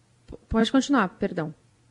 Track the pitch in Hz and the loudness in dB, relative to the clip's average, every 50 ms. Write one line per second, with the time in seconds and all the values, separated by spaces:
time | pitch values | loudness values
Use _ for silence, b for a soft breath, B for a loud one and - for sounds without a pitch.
0 | _ _ _ _ _ - - - _ - - 220 226 - - 269 247 - 285 254 | _ _ _ _ _ -20 -20 -18 _ -2 0 0 2 4 2 2 2 2 2 2
1 | 196 175 - - 202 190 175 180 156 160 156 _ _ _ _ _ _ _ | 0 0 -2 -4 -4 -4 -4 -4 -6 -8 -10 _ _ _ _ _ _ _